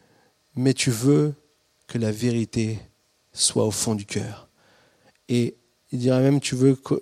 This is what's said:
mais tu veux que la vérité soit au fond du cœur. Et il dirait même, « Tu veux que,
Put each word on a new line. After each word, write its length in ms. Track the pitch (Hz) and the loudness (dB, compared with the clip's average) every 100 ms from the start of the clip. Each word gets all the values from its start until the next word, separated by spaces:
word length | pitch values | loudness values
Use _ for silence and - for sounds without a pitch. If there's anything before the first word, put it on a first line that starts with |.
| _ _ _ _ _ 127 | _ _ _ _ _ -2
mais 180 | 131 | 0
tu 160 | 131 135 | 2 0
veux 440 | 110 131 147 147 143 _ _ _ _ _ | 0 2 2 2 -4 _ _ _ _ _
que 100 | 120 | -4
la 140 | 110 | -2
vérité 680 | 107 123 117 107 117 110 107 - _ _ _ _ | -2 -2 -2 -2 -2 -4 -6 -12 _ _ _ _
soit 320 | - - 113 110 | -4 -2 0 -2
au 60 | |
fond 220 | - - | -2 -2
du 120 | 107 101 | -4 -4
cœur. 420 | 104 110 104 - _ _ _ _ _ _ _ - | -6 -6 -12 -20 _ _ _ _ _ _ _ -4
Et 260 | 123 120 - _ _ - | -2 -2 -6 _ _ -10
il 80 | 127 | -2
dirait 220 | 123 127 | 0 4
même, « 180 | 135 143 | 4 2
Tu 140 | - 127 | 0 2
veux 200 | 135 131 | 4 2
que, 200 | - 147 | -2 -6